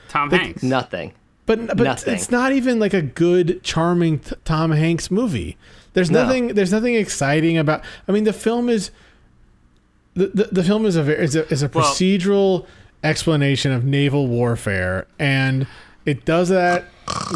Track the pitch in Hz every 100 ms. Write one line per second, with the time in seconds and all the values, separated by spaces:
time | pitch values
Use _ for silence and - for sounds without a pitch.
0 | - 147 147 185 175 - 127 131 - 90
1 | 80 - _ _ - 226 226 208 156 247
2 | - 202 - 240 262 277 254 233 202 190
3 | 139 - 170 180 160 - - 160 170 175
4 | 165 151 - - - 156 160 151 160 165
5 | - 190 247 120 80 - - - - 180
6 | 175 214 254 254 240 202 185 214 247 233
7 | 190 - 139 156 165 165 151 151 - -
8 | - 208 214 196 220 240 240 226 185 -
9 | - _ _ _ _ _ _ _ _ _
10 | _ 175 190 190 220 190 175 214 220 165
11 | 143 151 160 156 156 139 143 165 147 139
12 | 185 196 185 202 196 185 - - - _
13 | 156 151 170 151 139 135 139 127 131 139
14 | 143 139 135 120 120 117 107 95 90 92
15 | - - 139 135 135 135 135 - - -
16 | - 127 - 165 180 190 175 175 - -
17 | - - -